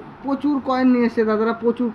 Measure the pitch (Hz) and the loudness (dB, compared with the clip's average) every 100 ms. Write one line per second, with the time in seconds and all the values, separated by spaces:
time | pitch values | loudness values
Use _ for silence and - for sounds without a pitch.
0 | - - 254 269 285 285 247 254 254 247 | -16 -10 -6 -2 0 -2 0 2 4 4
1 | 233 233 220 214 226 226 233 233 240 | 2 2 0 2 0 0 -2 -2 -2